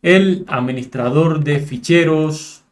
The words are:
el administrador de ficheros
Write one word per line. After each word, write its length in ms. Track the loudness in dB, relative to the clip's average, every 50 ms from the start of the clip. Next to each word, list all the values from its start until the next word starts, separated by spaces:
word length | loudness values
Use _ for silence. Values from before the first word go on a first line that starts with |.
el 440 | 4 4 4 4 4 2 0 -2 -4 -6
administrador 960 | -4 -4 -4 -4 -4 -6 -8 -8 -6 -4 -2 0 2 2 2 2 0 -2 -2
de 160 | -2 -2 -2
ficheros 1040 | -4 -6 -10 -10 -2 2 2 2 4 2 2 0 0 -2 -4 -8 -12 -16 -20 -20 _ _